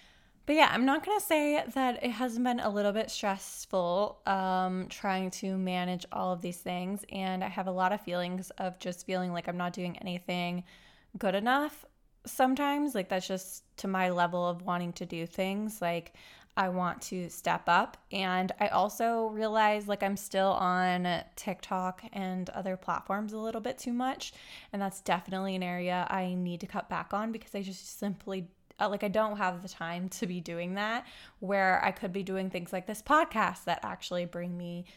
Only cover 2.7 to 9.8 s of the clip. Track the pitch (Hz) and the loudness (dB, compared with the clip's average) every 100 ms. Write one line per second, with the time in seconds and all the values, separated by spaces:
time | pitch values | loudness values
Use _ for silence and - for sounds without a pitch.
2.7 | 202 202 208 220 - 208 196 - - - | 2 2 2 -2 -2 -2 -2 -4 -12 -2
3.7 | 190 175 180 214 - - 196 185 185 185 | 0 2 2 2 0 0 2 2 2 2
4.7 | 185 185 - 202 190 185 - 190 190 185 | 0 -4 -4 -2 0 -2 -4 -2 0 0
5.7 | 180 180 180 - 202 185 175 180 175 - | 0 0 -2 -4 -4 -2 -2 -4 -6 -4
6.7 | 180 180 202 - 196 190 185 190 185 185 | -4 -2 -4 -6 -4 -2 -2 -2 -4 -2
7.7 | 185 185 208 190 180 180 185 185 - 190 | 2 2 2 -2 -2 -2 -4 -6 -6 -6
8.7 | 180 180 175 - 185 180 175 175 175 180 | -4 -6 -6 -4 -2 0 -2 -4 -2 -2
9.7 | 180 | -2